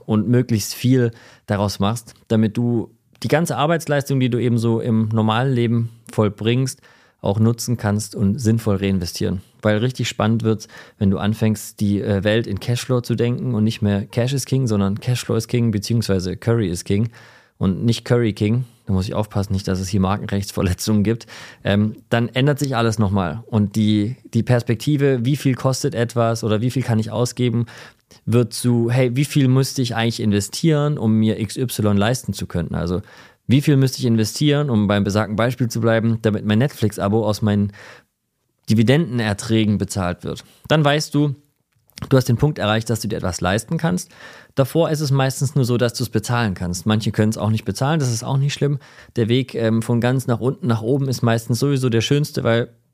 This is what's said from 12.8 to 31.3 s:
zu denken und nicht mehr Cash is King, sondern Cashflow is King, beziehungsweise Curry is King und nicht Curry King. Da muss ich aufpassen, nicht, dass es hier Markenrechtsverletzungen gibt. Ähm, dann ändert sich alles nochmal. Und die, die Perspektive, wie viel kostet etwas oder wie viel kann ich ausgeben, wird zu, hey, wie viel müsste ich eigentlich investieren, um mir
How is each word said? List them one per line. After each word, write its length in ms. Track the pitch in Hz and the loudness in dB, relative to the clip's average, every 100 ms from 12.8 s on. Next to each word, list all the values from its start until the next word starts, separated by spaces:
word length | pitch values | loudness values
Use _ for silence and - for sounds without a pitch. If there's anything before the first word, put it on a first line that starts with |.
| - 127 | -2 -2
zu 140 | 123 120 | -2 -2
denken 400 | 120 123 127 107 | 0 -2 -2 0
und 80 | |
nicht 180 | 110 - | 0 0
mehr 240 | 104 101 - | 0 0 -2
Cash 280 | - 123 | -2 -2
is 120 | 139 - | -2 -2
King, 220 | 135 123 | -2 0
sondern 320 | 104 98 107 | 0 0 -2
Cashflow 360 | 127 120 - 110 | -2 -4 -2 -4
is 120 | - | 0
King, 240 | 123 117 | 0 0
beziehungsweise 680 | 104 - 117 101 95 92 87 | 0 0 -2 0 -2 -2 -4
Curry 300 | 117 117 92 | 0 0 0
is 160 | 87 | -4
King 260 | - 101 113 - - - _ - | -2 0 0 -6 -20 -20 _ -2
und 260 | 95 90 | -2 0
nicht 220 | 117 113 - | 0 0 0
Curry 280 | 120 113 | 2 2
King. 320 | 98 107 120 123 _ - | 0 0 0 -2 _ -2
Da 80 | |
muss 140 | 92 98 | -2 0
ich 80 | - | -4
aufpassen, 380 | 104 101 98 | -4 -4 -2
nicht, 140 | 95 98 | -4 -2
dass 120 | 92 | -4
es 80 | 92 | -2
hier 140 | 101 | 0
Markenrechtsverletzungen 1000 | 92 104 104 98 98 - 92 90 - 107 | 0 0 -4 -6 -4 -2 -2 -2 0 0
gibt. 240 | 104 113 - - - - | 2 -2 -6 -20 -20 -8
Ähm, 320 | 98 101 107 - - | -2 0 0 -4 -2
dann 200 | 117 120 | -2 0
ändert 300 | 131 143 139 | 0 0 0
sich 160 | 139 117 | -2 0
alles 240 | 113 107 | 0 0
nochmal. 440 | 101 101 87 113 - | 0 0 -2 -4 -2
Und 280 | 107 101 110 | 0 0 2
die, 420 | 107 107 104 127 - 120 | 2 2 0 -6 -4 -4
die 80 | |
Perspektive, 840 | 107 120 120 110 147 143 139 127 120 | 2 0 0 -4 0 2 2 2 0
wie 100 | 147 | 0
viel 200 | 139 123 | 0 0
kostet 400 | 135 127 143 113 | 0 -2 -4 -2
etwas 480 | 117 120 117 113 | -2 0 0 0
oder 180 | 113 107 | 0 0
wie 80 | 123 | 0
viel 140 | 131 | -2
kann 160 | 120 110 | 0 0
ich 100 | 107 | 0
ausgeben, 560 | 107 123 - 123 120 117 - - _ _ - - | -2 -4 -2 -2 0 -4 -8 -20 _ _ -12 0
wird 260 | 120 117 | 2 2
zu, 380 | - 123 120 117 | -2 0 2 2
hey, 240 | 127 127 123 | 2 2 0
wie 100 | 147 | 0
viel 220 | 147 127 | 2 4
müsste 340 | 131 135 - | 4 0 -2
ich 140 | 117 113 | -2 0
eigentlich 240 | 117 113 | -2 0
investieren, 800 | 110 101 101 - 165 147 147 147 | 0 0 0 0 2 2 0 0
um 160 | 110 110 | 2 2
mir 240 | 110 | 2